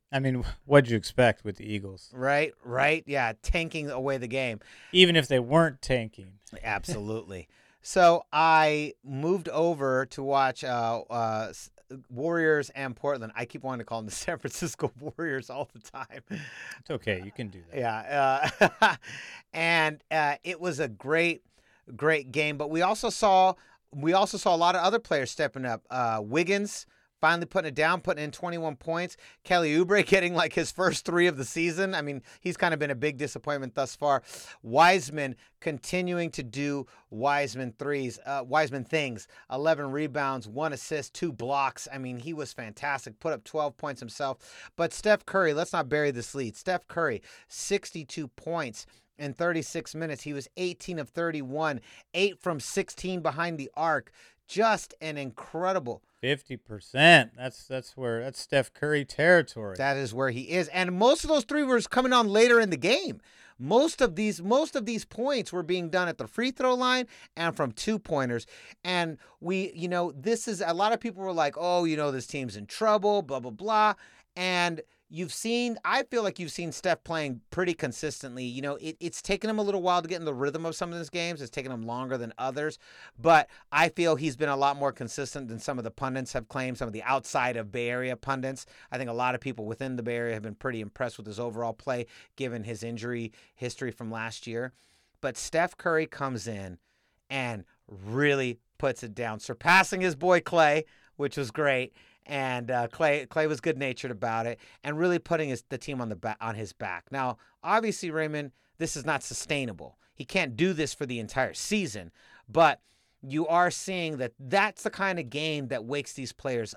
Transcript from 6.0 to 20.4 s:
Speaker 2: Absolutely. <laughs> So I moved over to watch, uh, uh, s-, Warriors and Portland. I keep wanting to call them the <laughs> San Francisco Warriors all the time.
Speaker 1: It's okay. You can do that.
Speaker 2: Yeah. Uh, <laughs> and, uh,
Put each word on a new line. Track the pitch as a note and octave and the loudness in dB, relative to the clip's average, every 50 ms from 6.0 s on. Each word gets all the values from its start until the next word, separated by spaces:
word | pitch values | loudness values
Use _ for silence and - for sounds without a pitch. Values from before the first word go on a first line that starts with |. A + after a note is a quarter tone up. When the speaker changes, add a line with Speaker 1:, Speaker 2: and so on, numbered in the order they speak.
| A2+ G#2+ - - F#2+ F#2+ F#2+ G2+ _ - A2+ - | -2 -4 -10 -16 -20 -20 -20 -20 _ -20 -16 -8
Speaker 2:
Absolutely. | - A2 G#2 G2+ - - - G#2+ G#2 G#2+ A2 A2+ G2+ F2 G2 F2+ - _ _ | -4 -4 -2 -2 -2 -4 -6 -4 -4 -6 -6 -8 -8 -10 -12 -14 -14 _ _
<laughs> | _ _ _ _ _ - | _ _ _ _ _ -10
So | - - F#3+ F3 E3+ E3+ E3 - _ | 0 4 6 8 8 8 6 2 _
I | - D3+ D#3+ D#3+ D#3+ D#3 D#3 D3+ D3+ D3+ D3 D3 - _ - | 2 4 6 8 8 8 6 6 4 2 -2 -6 -8 _ -12
moved | C3+ C3+ C3+ D3+ E3 F#3+ F#3+ D#3 E3+ | -10 -6 -2 0 0 0 0 -2 -2
over | B2 D3+ E3 F3 E3+ C#3+ C#3 C3+ C3 B2+ C3+ C3 | 0 2 2 2 2 0 0 2 2 2 0 -2
to | - - C3+ | -6 -6 -2
watch, | C#3 C#3 C#3 C3+ C3 B2+ - - | 0 2 2 2 2 0 -2 -4
uh, | C3 B2 A#2+ A#2 A2+ A#2 A2 - - | -4 -2 0 0 0 -2 -2 -4 -4
uh, | A#2+ A#2 A2+ A2+ A2 A2 A2 F#2+ | -4 -2 -2 0 -2 -2 -4 -6
s-, | - - - - _ _ _ - C3+ C3 - - | -10 -14 -18 -20 _ _ _ -18 -16 -16 -16 -12
Warriors | B2 A#2+ D3 E3+ E3+ E3+ D#3+ D#3 D#3 D3 C3+ - | -8 -4 -2 0 2 4 4 6 4 4 2 -2
and | - C3+ C#3 C3 A#2 | -6 -8 -8 -8 -6
Portland. | - - C#3+ C#3+ B2+ A2+ A2 A2 | -4 -2 -2 -2 -2 -4 -8 -8
I | A2+ B2 | -8 -8
keep | A#2+ - C#3 | -8 -10 -10
wanting | C3 C3 B2+ A#2 | -8 -8 -8 -8
to | A2+ | -8
call | - A#2 A2+ | -6 -6 -6
them | A2 | -6
the | G#2+ | -8
<laughs> | - | -8
San | - - - E3+ | -6 -6 -6 -4
Francisco | C3 - C3 - - F3+ D3+ - - D3+ C3+ - A#2+ | -4 -6 -8 -6 -6 -6 -6 -4 -4 -4 -4 -4 -8
Warriors | C#3+ D3+ - - E3+ D#3+ C3+ C3 B2+ - | -14 -12 -8 -6 -6 -4 -4 -6 -6 -8
all | B2+ C#3 C#3+ - - | -8 -10 -10 -10 -14
the | A#2+ | -20
time. | - - - C3+ C3 - - C3+ - - | -20 -16 -14 -14 -14 -14 -16 -18 -14 -12
Speaker 1:
It's | G3+ D#3 C#3+ C3 - - - - - - - - | -12 -12 -12 -12 -16 -16 -16 -16 -16 -14 -8 -8
okay. | D#3 A#2+ - A2+ G2 F2+ F#2 | -8 -4 -2 -4 -4 -4 -6
You | G#2 - | -10 -10
can | - A#2+ G2+ | -10 -10 -10
do | F#2+ F#2 E2+ E2+ E2+ | -12 -16 -18 -10 -6
that. | |
Speaker 2:
Yeah. | C3+ A#2+ A2+ A2 A2+ G2+ A#2 C#3+ C#3+ C3+ C3+ C3+ C#3 D3+ - - - G#3 - - - | -4 -2 -2 -2 -4 -4 -2 0 2 4 4 4 2 0 0 2 4 4 4 4 4
Uh, | A3+ G3+ D#3+ - - - - - - | 4 4 4 2 -6 -14 -14 -14 -14
<laughs> | - - - - _ - | -16 -18 -20 -18 _ -4
and, | E3 E3 E3 E3+ E3 D#3 D#3 D#3 - _ - | -2 2 2 4 4 4 2 0 -4 _ -2
uh, | D#3+ D#3+ D3+ C#3+ C#3+ - | 0 2 2 2 0 -2